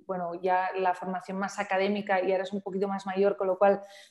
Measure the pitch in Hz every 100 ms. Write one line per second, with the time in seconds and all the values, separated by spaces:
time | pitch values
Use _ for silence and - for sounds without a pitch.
0 | - 185 170 175 180 180 185 190 185 180
1 | 185 185 - 190 196 - 202 190 196 208
2 | 202 190 185 190 190 196 196 185 196 196
3 | 196 190 202 196 190 185 202 196 - -
4 | -